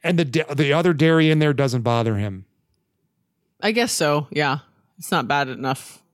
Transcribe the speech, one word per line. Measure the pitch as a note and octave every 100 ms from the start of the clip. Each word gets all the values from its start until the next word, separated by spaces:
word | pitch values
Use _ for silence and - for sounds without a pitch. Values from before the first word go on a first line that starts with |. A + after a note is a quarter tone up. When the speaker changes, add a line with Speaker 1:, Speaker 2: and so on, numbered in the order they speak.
Speaker 1:
And | E3+ F3
the | D#3
da-, | D#3 D#3
the | C#3+ C#3+
other | D3 F3
dairy | D#3 D#3+ D#3+ D#3
in | D#3
there | D3+
doesn't | C#3 C#3 B2
bother | A#2 A#2 A2+ G#2
him? | G#2 F#2+ F#2+ _ _ _ _ _ _ _ _ _ _ _
Speaker 2:
I | G#3
guess | A3 A#3
so, | - D3+ D3 C#3+
yeah. | D3 D3 C#3 _ _ _ _
It's | -
not | F3+ B2+
bad | C#3+ C3+
enough | B2+ C3+ B2+ - - _